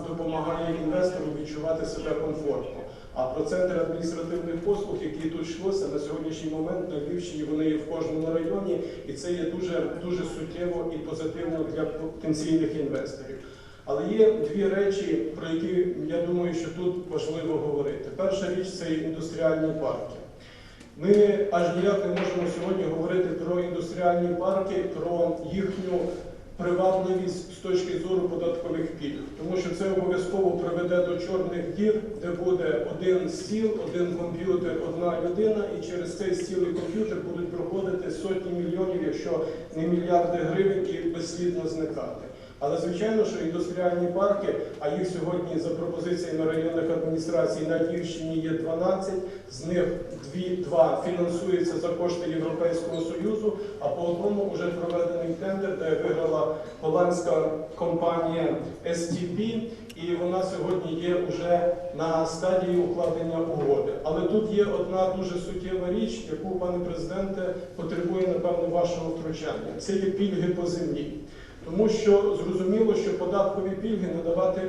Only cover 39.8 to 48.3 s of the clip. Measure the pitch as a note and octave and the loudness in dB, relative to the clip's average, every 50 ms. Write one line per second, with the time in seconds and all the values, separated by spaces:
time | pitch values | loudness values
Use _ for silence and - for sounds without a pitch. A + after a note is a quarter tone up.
39.8 | E3 E3+ F3+ F3 F3 F3+ F3 F3 F3 E3+ F3 E3 D#3 - F#3+ F#3+ G3 F#3+ - F3+ | 0 2 2 2 2 4 4 4 4 4 2 0 0 0 2 4 4 4 4 2
40.8 | F3+ - E3 - E3 E3+ E3 E3 D#3+ - - F3+ F3 F3 F3 F3 D#3+ D#3 - D#3+ | 0 -2 -2 -2 -2 -2 -2 -2 -4 -6 -4 -2 -2 0 0 0 -2 -2 -2 -2
41.8 | D#3+ - - - B2+ - - - - - - - - - - - - - E3 E3+ | -4 -4 -4 -4 -6 -6 -8 -10 -10 -12 -14 -16 -16 -18 -10 -4 -2 0 0 0
42.8 | - F3+ F3 F3 G#3 A3 A3 G#3+ G#3 - - F3 D#3+ D#3+ F3 F3 E3 - E3+ F3+ | 0 -2 0 0 0 2 4 4 2 2 0 -2 -2 -2 -2 -2 -2 -2 -2 2
43.8 | F3+ F3+ F3 F3 F3 F3 F3 F#3 G3 G#3 G3+ - - - - - - - - - | 2 2 2 2 2 2 2 4 4 4 4 2 2 0 0 0 -2 -4 -6 -4
44.8 | D3 D3 F#3 F#3 F3+ - - E3+ D#3 E3+ F3+ F3 F3 E3+ E3+ D#3 E3+ E3+ E3 D#3+ | -2 -2 0 0 0 -2 -2 -2 -2 0 0 -2 -2 -2 -2 -2 -2 -2 -2 -2
45.8 | E3+ E3+ E3+ E3 E3+ F3+ F3 E3 - D#3 D#3 D#3 D#3+ D#3 D#3+ D#3+ D#3+ E3 E3 E3 | -2 -4 -4 -4 -2 -2 -2 -2 -2 -2 -2 0 0 2 2 2 0 2 0 0
46.8 | D#3 E3 E3 - D#3+ D#3+ E3 D#3+ - - E3 D#3+ - - - - D#3 D#3 E3 D#3+ | 0 0 0 0 0 0 -2 -2 -2 0 2 2 2 2 2 0 0 0 2 2
47.8 | E3 E3+ F3+ F3 F3 E3 - - D#3+ D#3+ | 2 2 0 -2 -4 -4 -6 -6 -4 -2